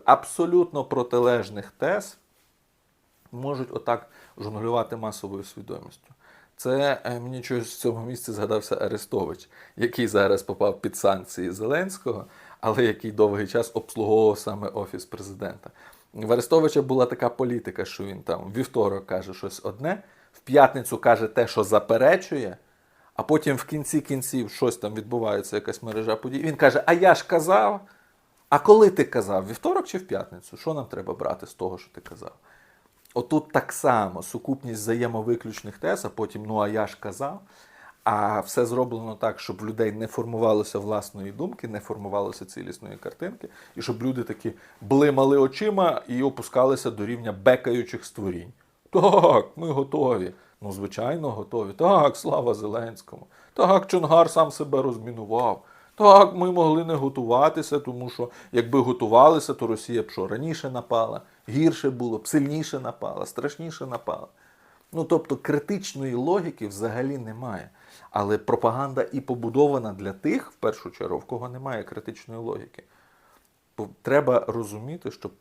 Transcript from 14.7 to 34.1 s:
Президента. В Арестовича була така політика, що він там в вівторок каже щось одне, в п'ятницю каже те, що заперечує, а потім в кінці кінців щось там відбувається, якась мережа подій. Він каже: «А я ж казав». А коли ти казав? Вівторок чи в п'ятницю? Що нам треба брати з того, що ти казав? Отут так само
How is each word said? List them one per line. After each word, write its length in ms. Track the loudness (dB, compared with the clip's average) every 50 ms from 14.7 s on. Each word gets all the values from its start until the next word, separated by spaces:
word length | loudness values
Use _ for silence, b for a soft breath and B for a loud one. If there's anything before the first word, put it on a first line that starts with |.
| -6 -8 -8 -8 -10 -14 -12
Президента. 640 | -14 -14 -14 -14 -14 -12 -10 -10 -12 -12 -14 -18 -20 B B B B B B B B _
В 200 | -10 0 2 2
Арестовича 480 | 2 2 4 4 4 4 4 2 2
була 240 | 0 2 2 2 2
така 240 | 2 0 -2 -2 -4
політика, 560 | 0 -2 -2 -2 -2 -4 -6 -6 -6 -6 -8
що 180 | -8 -8 -10 -10
він 200 | -10 -12 -10 -6
там 200 | -6 -6 -6 -6
в 100 | -8 -6
вівторок 520 | -6 -6 -2 0 0 2 2 0 -2 -6
каже 280 | -6 -6 -6 -6 -8 -12
щось 280 | -12 -12 -12 -12 -8 -10
одне, 380 | -10 -10 -6 -6 -6 -6 -6 b b b b b b b
в 60 | -20
п'ятницю 580 | _ 2 8 8 8 8 6 -2 -6 -6 -8 2
каже 300 | 4 4 4 4 2 0
те, 200 | 0 0 0 0
що 160 | 0 -2 0
заперечує, 920 | 4 2 2 4 4 2 4 6 4 4 4 0 -4 -6 -6 -6 -8 -10 -12 b b b b b b b b b b b
а 80 | -10 -2
потім 320 | 0 0 2 2 0 -2
в 80 | -2 -4
кінці 380 | -8 -8 -8 -6 -2 -2 -2
кінців 500 | -2 -2 -6 -6 -6 -4 -4 -4 -4 -4
щось 260 | -4 0 0 0 0 -2
там 180 | -8 -8 -8
відбувається, 600 | -8 -8 -6 -4 -2 -2 0 -2 -2 -4 -4 -6
якась 280 | -6 -6 -6 -10 -10 -10
мережа 320 | -8 -6 -4 -2 -2 -2
подій. 240 | -4 -4 -8 -6 -4
Він 160 | -4 -4 0
каже: 280 | 2 2 4 4 2 4
«А 80 | 4 4
я 220 | 6 8 6 6
ж 120 | 6 4 0
казав». 520 | 0 0 2 4 4 4 4 2 0 -2 -8 b b b b b b b b b _ _ _ _
А 100 | 0 2
коли 300 | 8 8 10 10 10 8
ти 140 | 6 2 0
казав? 440 | 0 0 -4 -2 0 -2 -2 -2 -4
Вівторок 400 | -10 -6 -4 -2 -2 -2 -4 -4
чи 100 | -10 -12
в 100 | -8 -6
п'ятницю? 500 | -6 -8 -6 -10 -14 -20 -20 -20 -20 -10
Що 160 | -8 -6 -6
нам 120 | -6 -8
треба 280 | -10 -10 -10 -8 -8 -8
брати 340 | -6 -4 -4 -4 -6 -10 -16
з 60 | -10
того, 240 | -8 -8 -8 -8 -10
що 140 | -14 _
ти 100 | _ -20
казав? 340 | -20 -20 -20 -18 -18 -20 -20 _ b b b b b b b b b b _ _ _ _ _
Отут 380 | -6 -4 0 0 0 0 0
так 220 | -2 -2 -2 -2 -8
само 500 | -2 2 2 2 2 0 -2